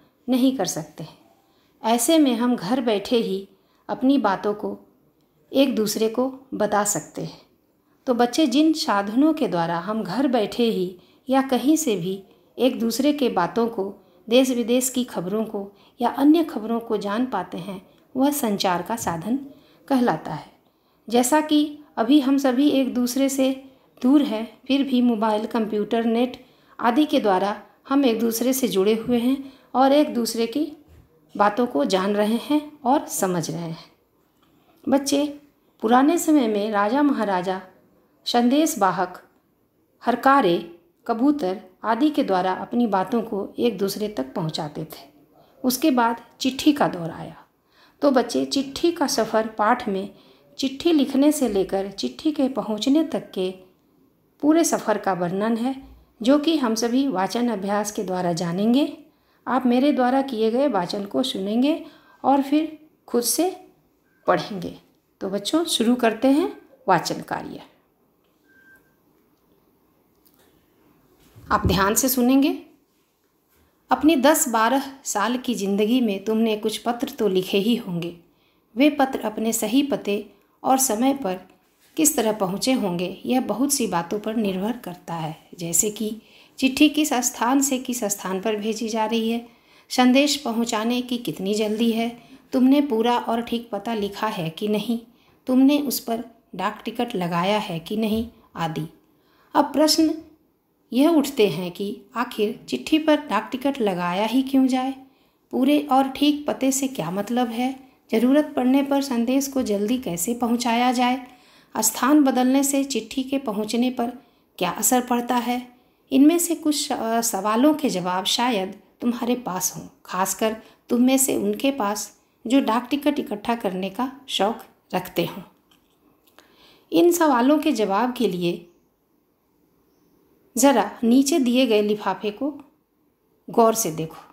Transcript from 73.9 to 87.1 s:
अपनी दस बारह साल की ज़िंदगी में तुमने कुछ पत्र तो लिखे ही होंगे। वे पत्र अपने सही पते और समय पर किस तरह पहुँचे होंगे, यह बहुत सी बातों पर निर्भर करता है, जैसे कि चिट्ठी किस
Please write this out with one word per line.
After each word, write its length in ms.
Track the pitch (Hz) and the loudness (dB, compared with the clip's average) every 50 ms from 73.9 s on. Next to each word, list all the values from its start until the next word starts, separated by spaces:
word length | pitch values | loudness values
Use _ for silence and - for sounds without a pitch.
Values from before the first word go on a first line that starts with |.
अपनी 260 | - - 285 311 330 | -2 2 4 2 4
दस 320 | 254 233 294 320 302 - 254 | 6 4 4 4 4 0 0
बारह 420 | 226 226 220 233 262 277 269 - - - - | 0 2 2 2 2 0 -2 -4 -14 -14 -12
साल 320 | - - 208 196 226 247 247 | -6 -4 -2 -2 -2 -2 -4
की 160 | - 254 220 | -4 -4 -4
ज़िंदगी 460 | 185 202 196 202 196 214 214 247 262 | -2 -2 -2 0 0 2 2 2 2
में 240 | 240 214 196 196 196 | 2 0 -2 -4 -2
तुमने 320 | 226 220 220 226 220 214 | -2 0 2 2 2 0
कुछ 220 | 214 220 220 220 - | -2 -2 -6 -6 -4
पत्र 320 | - 233 240 240 269 - | -4 -4 -4 -4 -6 -8
तो 180 | - - 220 202 | -4 -2 0 2
लिखे 300 | 185 180 180 - - 202 | 2 0 0 0 0 0
ही 180 | 196 233 240 | 2 2 0
होंगे। 400 | - - 190 175 170 170 175 175 - _ _ _ _ _ _ _ _ _ _ - | 0 -2 -6 -6 -6 -6 -8 -10 -14 _ _ _ _ _ _ _ _ _ _ 0
वे 140 | 220 285 302 | 2 2 2
पत्र 300 | 285 285 269 262 - - | 4 2 -2 -2 -2 -6
अपने 300 | - 214 214 - 220 226 | -6 -6 -6 -4 -4 -4
सही 300 | 226 - 220 208 226 277 | -2 -2 -4 0 0 0
पते 340 | 294 277 - - - 202 202 214 - - _ _ _ _ _ _ | 2 0 -2 -4 -2 -4 -4 -4 -6 -10 _ _ _ _ _ _
और 160 | - - 262 - | 0 0 2 2
समय 340 | - - 208 214 254 269 277 | 2 0 0 0 0 0 0
पर 200 | - - 185 185 185 - - - _ _ _ _ _ _ _ - | 0 -4 -6 -6 -6 -10 -20 -20 _ _ _ _ _ _ _ -2
किस 180 | 320 311 294 - | 2 2 2 2
तरह 160 | 262 220 220 | 2 0 0
पहुँचे 400 | 208 214 196 175 196 202 - 254 | 0 0 -2 -4 -2 -2 -2 0
होंगे, 340 | 262 214 208 185 175 175 180 185 196 - - | 0 0 0 -2 -2 -2 -4 -6 -8 -10 -4
यह 140 | 233 247 254 | -2 0 0
बहुत 320 | 214 - 202 220 277 294 | 0 -2 -2 -2 -2 -2
सी 140 | - - 233 | 0 -2 -2
बातों 320 | 190 180 170 170 - 214 208 | -2 -2 -4 -2 -4 -6 -6
पर 160 | - 214 220 | -6 -4 -4
निर्भर 400 | 233 208 196 185 185 196 220 247 | -2 -2 -2 -2 -2 -4 -4 -6
करता 380 | 247 - 180 165 - - - 165 | -6 -8 -14 -14 -14 -12 -10 -8
है, 220 | 165 160 151 156 - _ - - | -6 -6 -8 -10 -12 _ -20 -14
जैसे 360 | 175 170 165 170 - 220 208 | -10 -8 -4 -2 -2 -2 -2
कि 200 | 214 - 220 214 220 214 - _ _ - - _ _ - | -4 -6 -6 -6 -8 -10 -16 _ _ -20 -20 _ _ -2
चिट्ठी 300 | 262 262 262 277 302 294 | -2 0 4 4 4 4
किस 240 | 285 294 311 302 | 4 2 0 0